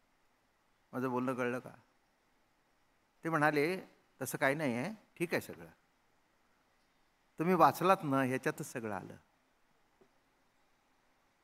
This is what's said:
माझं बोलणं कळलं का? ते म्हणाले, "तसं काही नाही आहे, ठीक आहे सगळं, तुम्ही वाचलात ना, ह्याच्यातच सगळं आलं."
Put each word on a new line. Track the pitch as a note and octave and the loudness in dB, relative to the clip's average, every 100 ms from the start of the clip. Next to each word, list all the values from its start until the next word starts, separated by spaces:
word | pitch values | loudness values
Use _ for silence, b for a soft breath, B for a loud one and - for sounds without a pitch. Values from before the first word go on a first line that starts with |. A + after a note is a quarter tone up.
| _ _ _ _ _ _ _ _ _ | _ _ _ _ _ _ _ _ _
माझं | B2+ C3 | -6 -2
बोलणं | B2 B2+ | -2 -2
कळलं | B2 B2 B2 | -2 -2 -4
का? | A#2+ - _ _ _ _ _ _ _ _ _ _ _ _ _ _ | -8 -18 _ _ _ _ _ _ _ _ _ _ _ _ _ _
ते | E3 | -2
म्हणाले, | D#3+ D3 D3 D3+ F#3 - - _ - | 2 4 4 0 -2 -10 -20 _ -12
"तसं | C3 - | -10 0
काही | C3+ C#3+ | 0 2
नाही | D3 A#2 | -2 -2
आहे, | D#3 A3 _ - | -4 -10 _ -6
ठीक | E3+ | -4
आहे | D3 | -4
सगळं, | - F2 E2 - _ _ _ _ _ _ _ _ _ _ _ _ _ _ _ - | -6 -12 -18 -20 _ _ _ _ _ _ _ _ _ _ _ _ _ _ _ -4
तुम्ही | E3 F#3 | 2 6
वाचलात | D3+ - F3 F#3+ | 6 6 2 2
ना, | D#3 C3+ | 2 0
ह्याच्यातच | C3 C3 D#3 D3+ D#3 | 2 0 -2 -6 -8
सगळं | C3 A2 G2 | -8 -8 -8
आलं." | - - _ _ _ _ _ _ _ _ _ _ _ _ _ _ _ _ _ _ _ _ _ _ | -10 -16 _ _ _ _ _ _ _ _ _ _ _ _ _ _ _ _ _ _ _ _ _ _